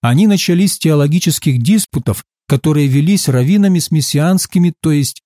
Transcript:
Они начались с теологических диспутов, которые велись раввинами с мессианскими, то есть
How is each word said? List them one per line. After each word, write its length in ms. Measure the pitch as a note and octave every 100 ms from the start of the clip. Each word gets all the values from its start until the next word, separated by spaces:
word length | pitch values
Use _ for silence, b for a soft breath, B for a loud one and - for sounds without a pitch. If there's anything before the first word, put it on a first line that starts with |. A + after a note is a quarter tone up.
Они 260 | - B2+ G#3+
начались 460 | G3+ - F3 F#3+
с 60 | -
теологических 840 | D#3+ D3+ C#3+ E3 F3 D3+ - B2+
диспутов, 640 | A#2 G#3+ - D3 - G#2 - _ _
которые 400 | C#3 D#3+ D3+ C#3+
велись 400 | C3+ D3+ G3 -
раввинами 520 | B2 B2+ G3+ G3+ F3+
с 100 | -
мессианскими, 840 | D#3 C3 C#3+ D#3 F#3 - F#3 F3 -
то 120 | D#3+
есть 280 | D3 C3+ -